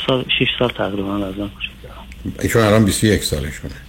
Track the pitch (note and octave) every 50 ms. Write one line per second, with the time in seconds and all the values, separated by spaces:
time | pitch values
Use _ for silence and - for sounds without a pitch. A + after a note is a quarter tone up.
0 | - - C3+ B2+ - - - - C3 - - - B2+ A#2 - - G2+ F#2+ G2+ G#2
1 | G2 G2 G2+ G2+ G2+ F#2+ F#2+ G2+ G2+ G2+ - - - - - - - - - -
2 | - - - - - - - - - - - A#2 A2 G#2 G#2 A2+ A2 F#2+ - -
3 | A2 G#2+ F#2+ D#2 - - D#2 D2 C#2 D2 - - - - - - -